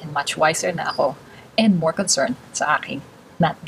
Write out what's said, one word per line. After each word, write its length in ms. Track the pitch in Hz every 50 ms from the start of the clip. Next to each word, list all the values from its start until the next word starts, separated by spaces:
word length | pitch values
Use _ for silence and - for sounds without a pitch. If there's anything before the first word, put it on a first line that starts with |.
and 160 | 160 151 147
much 160 | 143 143 - - -
wiser 320 | 156 156 165 - - 185
na 240 | 175 165 151 151 -
ako 160 | - 151 139 139 - - - - - - - - -
and 160 | 220 220 190
more 160 | 170 160 160
concerned 480 | 165 - 196 180 - - 135 - 247 - - - -
sa 240 | - - 147 151 135
aking 240 | - - 151 143 - - - - - - -
not 240 | - 165 151 - - -